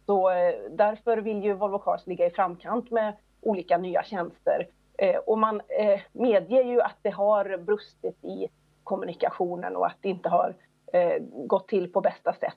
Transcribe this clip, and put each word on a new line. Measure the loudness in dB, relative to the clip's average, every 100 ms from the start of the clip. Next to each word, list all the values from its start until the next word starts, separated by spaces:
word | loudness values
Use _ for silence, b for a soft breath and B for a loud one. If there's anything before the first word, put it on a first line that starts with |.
| 0
Så, | 2 4
eh, | 4 2 0 -4
därför | 0 2 2 0 0
vill | 0 -2
ju | -2
Volvo | 0 -2 -2
Cars | -2 -4 -6
ligga | -2 0
i |
framkant | 0 -2 -4 -6 -6 -2
med | -2 -2 -6 _ _
olika | -2 -2 2 0
nya | 2 -2
tjänster. | -2 -4 -6 -4 -2 -2 -4 _ _ -2
Eh, | 0 0
och | 0 2
man, | 2 -2 -4
eh, | 0 2 0 -2
medger | -2 2 2 4 2
ju | 4 2
att | 0 -2
det | -6
har | 0 2 2 0 -4
brustit | -2 -4 -4 _ -10 -8
i | -12 -8 -8 -10 _ _
kommunikationen | -6 -6 -6 -2 -2 0 -2 -2 -6 -2
och | -2
att | -2
det | -6
inte | -4 0
har, | 2 2 -4 b _ -2
eh, | 2 2 0
gått | -4 -10 -2 -2 0
till | -2 0
på | 0
bästa | 0 0 -4
sätt. | -4 -6